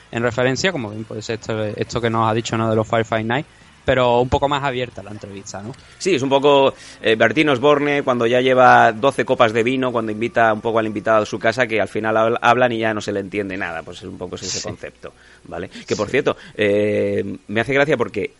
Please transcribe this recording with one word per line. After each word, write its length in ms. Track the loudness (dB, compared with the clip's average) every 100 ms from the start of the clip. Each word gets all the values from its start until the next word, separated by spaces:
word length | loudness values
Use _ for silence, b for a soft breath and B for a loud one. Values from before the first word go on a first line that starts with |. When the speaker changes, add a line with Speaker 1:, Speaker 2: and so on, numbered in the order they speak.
| B
Speaker 1:
En 100 | -4
referencia, 480 | -2 0 0 0 -2
como 200 | -2 -6
bien 140 | -8
puede 180 | -10 -10
ser 140 | -8 -8
esto, 240 | -6 -4
esto 360 | -4 -4 -6 -2
que 80 | 0
nos 200 | 2 2
ha 40 |
dicho, 240 | 0 -2 -2
¿no? 100 | 0
De 80 | 0
los 100 | 2
Firefight 400 | 0 0 -2 -2
Night, 200 | -4 -6 b b b
pero 360 | 0 2 4 4
un 80 | 2
poco 180 | 2 0
más 120 | 0
abierta 400 | -2 -4 -6 -10
la 80 | -14
entrevista, 500 | -14 -14 -16 -14 -14
¿no? 100 | -14 -14 B B
Speaker 2:
Sí, 180 | -2
es 60 | 0
un 80 | 2
poco, 460 | 2 4 4 4 0 B B
eh, 160 | 0 4
Bertín 320 | 4 2 2
Osborne, 540 | 2 4 2 2 0
cuando 240 | 0 0 2
ya 160 | 2
lleva 500 | 4 6 8 8 6
doce 320 | 4 0 0
copas 300 | 0 2 2
de 80 | 2
vino, 280 | 0 0 -2
cuando 220 | -2 -4
invita 400 | -4 -2 2 2
un 80 | 2
poco 180 | 0 0
al 80 | -2
invitado 360 | -2 0 2
a 40 | 0
su 120 | -2
casa, 280 | -2 0 0
que 140 | 0
al 80 | -2
final 260 | -2 -2
habl-, 240 | 2 2 2
hablan 300 | 2 4 2
y 60 | 2
ya 120 | -2
no 80 | -2
se 120 | -4
le 80 | -6
entiende 360 | -4 -4 -4 -6
nada, 260 | -8 -8
pues 180 | -12 -14
es 40 |
un 140 | -14 -12
poco 180 | -12 -10
ese 80 |
Speaker 1:
Sí. 160 | -8 -8
Speaker 2:
concepto, 520 | -8 -12 -14 -16 -20 -20 b b
¿vale? 260 | -14 -12 -10 -12 B
Que, 100 | -4
por 120 | -2
Speaker 1:
Sí. 20 |
Speaker 2:
cierto, 260 | -2 0 -4 B
eh, 840 | -2 0 2 0 0 -2 -2 -4 -8 -8
me 160 | -4
hace 100 | -2
gracia 240 | 0 0 0
porque, 360 | -2 -4 -8 _